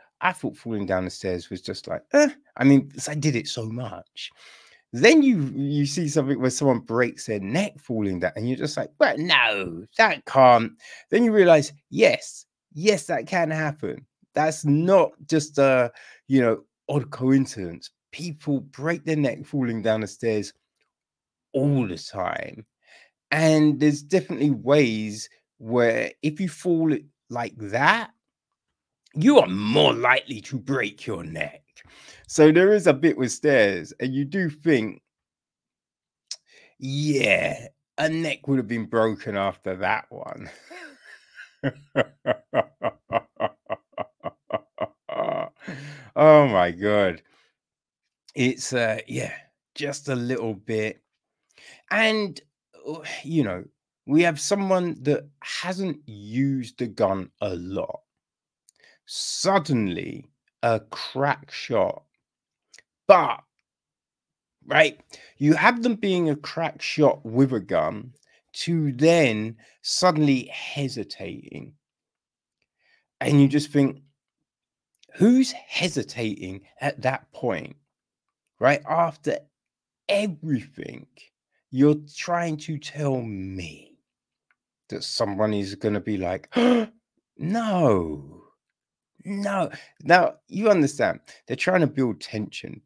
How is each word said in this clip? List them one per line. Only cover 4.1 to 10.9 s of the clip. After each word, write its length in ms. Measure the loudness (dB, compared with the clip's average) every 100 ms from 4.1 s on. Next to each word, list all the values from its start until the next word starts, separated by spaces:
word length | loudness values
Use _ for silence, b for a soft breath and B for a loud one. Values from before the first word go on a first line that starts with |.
| -18 -18 b b b b b _
Then 300 | 4 6 8
you, 300 | 6 4 0 -2
you 300 | -2 0 -2
see 220 | -2 -2
something 320 | 0 0 0
where 80 | -2
someone 300 | 0 2 0
breaks 480 | 0 0 0 -2 -8
their 120 | -6
neck 400 | -4 -4 -4 -8
falling 400 | -8 -4 -2 -2
down, 120 | -4 -4
and 120 | -4
you're 100 | -4
just 200 | -6 -6
like, 140 | -10 0
"But 220 | 0 0
no, 640 | 2 2 2 -2 -6 -10 -6 2
that 280 | 2 2 0
can't." 480 | 6 8 8 4 -6 B